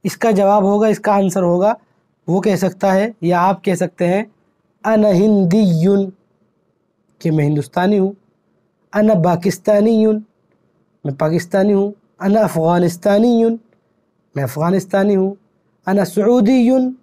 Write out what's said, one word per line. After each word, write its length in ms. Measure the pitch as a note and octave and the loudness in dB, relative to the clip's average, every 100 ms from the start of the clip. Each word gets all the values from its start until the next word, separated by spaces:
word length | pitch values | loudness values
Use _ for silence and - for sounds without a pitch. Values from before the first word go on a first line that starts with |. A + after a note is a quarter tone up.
| G3+ | -8
इसका 260 | - A#3 | -2 0
जवाब 340 | G3+ G3 G#3 F#3+ | 2 2 2 2
होगा, 220 | G#3 A3 | 0 0
इसका 260 | G#3 A3 | 0 0
आंसर 300 | G3+ G3 F#3+ | 0 0 0
होगा, 340 | F3 F3 G#3 A#3 _ _ _ _ - | 0 2 0 -2 _ _ _ _ -4
वो 120 | F#3 | -2
कह 140 | G#3+ F#3 | 0 -2
सकता 360 | F#3 F#3 G3 | -4 -2 0
है 220 | F#3+ A3 A3 | 0 -2 -4
या 160 | E3 F3 | -2 0
आप 220 | F3+ F#3+ - | 0 -2 -4
कह 100 | F3 | -4
सकते 300 | F3 - F3 | -6 -4 -2
हैं, 260 | F#3+ A3 _ _ _ _ _ A3 | -2 -6 _ _ _ _ _ -2
"अना 220 | A3 G#3 | 2 2
हिंदियुन", 1040 | F3 G#3+ G#3 F3+ G#3 G3+ E3 F3+ G3 G3 _ _ _ _ _ _ _ _ _ _ _ | 2 2 2 2 2 2 0 0 0 -2 _ _ _ _ _ _ _ _ _ _ _
कि 100 | E3 | -4
मैं 120 | D#3 | 0
हिंदुस्तानी 540 | D3 D3+ C#3 - F#3 G#3 | 0 -2 -4 -4 0 0
हूँ, 180 | F#3+ G3+ _ _ _ _ _ _ _ | -2 -6 _ _ _ _ _ _ _
"अना 220 | G#3 G#3+ G3 | 0 2 2
पाकिस्तानीयुन", 1120 | F3 E3+ F#3+ - - G#3 G#3+ A3+ A3 G#3+ G#3+ _ _ _ _ _ _ _ D3+ | 0 0 -4 -4 0 2 2 2 0 -2 -6 _ _ _ _ _ _ _ -10
मैं 100 | C#3 | -4
पाकिस्तानी 580 | D#3 E3+ E3+ G3 G3+ | -2 -2 -2 -2 0
हूँ, 200 | G3 G3+ G#3 _ _ | 0 -2 -8 _ _
"अना 180 | F#3+ G#3+ | -2 0
अफ़गानिस्तानीयुन", 1200 | G3 D#3+ D#3+ F3 F3 F3 G#3+ G3+ A#3+ A#3 A3+ A3+ _ _ _ _ _ _ _ C#3 | 0 -2 0 0 0 -2 0 2 2 2 0 -2 _ _ _ _ _ _ _ -8
मैं 60 | |
अफ़गानिस्तानी 680 | C3 D3 E3 F#3+ F#3+ G3 G3+ | -8 -4 -2 -2 -2 -2 0
हूँ, 240 | G3 F#3+ G3+ _ _ _ _ - | 0 -2 -6 _ _ _ _ -4
"अना 160 | G3+ | -2
सऊदीयुन" 920 | F3+ - G#3 B3 G#3 C4 A#3+ C4 B3+ B3+ | -2 -2 0 2 2 2 2 0 -2 -8